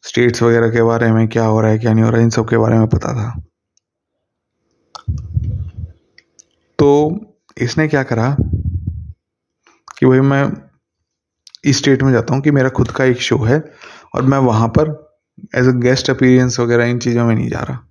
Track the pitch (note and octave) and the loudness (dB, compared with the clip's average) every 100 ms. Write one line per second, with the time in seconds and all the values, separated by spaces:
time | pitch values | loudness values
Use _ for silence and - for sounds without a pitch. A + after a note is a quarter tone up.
0 | - - A#2+ A#2 A#2 A#2 A#2 A#2 A2+ A2+ | -6 0 0 2 2 2 2 2 0 2
1 | A#2 A2 A2 A#2 A2+ A2 A2 A2 A#2 A2 | 2 2 0 0 0 2 2 0 0 2
2 | A2+ A2+ A#2 A2+ A2+ A#2 A2+ A2+ A2+ - | 2 2 2 0 0 0 2 2 2 0
3 | - B2 G#2+ F#2+ - _ _ _ _ _ | -2 -6 -6 -8 -16 _ _ _ _ _
4 | _ _ _ _ _ _ _ _ _ - | _ _ _ _ _ _ _ _ _ -18
5 | - - - - - - - - - - | -10 -10 -6 -6 -6 -8 -10 -12 -16 -18
6 | _ _ _ _ _ _ _ - C#3+ C#3+ | _ _ _ _ _ _ _ 0 4 4
7 | D3+ F#3 A3 _ _ - B2 - D#3 D3 | 2 -4 -12 _ _ -8 -4 -2 0 0
8 | C3 A2 A#2+ C#3 - - - - - - | -2 -2 0 -2 -2 -4 -4 -6 -8 -10
9 | - - _ _ _ _ _ _ - - | -14 -20 _ _ _ _ _ _ -20 -2
10 | C3+ C3 C#3 C#3 C#3 - - _ _ _ | 2 4 2 0 -2 -4 -16 _ _ _
11 | _ _ _ _ - - C#3+ C3+ - C3 | _ _ _ _ -20 -6 -2 0 2 2
12 | C3+ B2 A#2 B2+ D3 C#3 C3 - B2 - | 2 2 0 -2 0 2 0 0 -4 0
13 | C3 B2 - A2+ G#2+ D3 D#3 - - - | 0 0 0 0 2 0 -2 -18 -20 -20
14 | - - C3 C#3 B2+ A2 A2+ C3 D#3 D3 | -8 -2 0 2 2 2 2 0 0 -4
15 | - _ _ - - C3 B2+ B2 B2 C3 | -16 _ _ -20 -8 0 2 2 0 0
16 | - C3 B2+ B2+ B2+ A#2+ A#2 A#2+ A#2+ A#2+ | -2 0 4 4 2 -2 0 0 0 -2
17 | A#2+ A#2+ A#2 A2 A#2 - - C3 _ | -2 0 0 0 -2 -6 -8 -10 _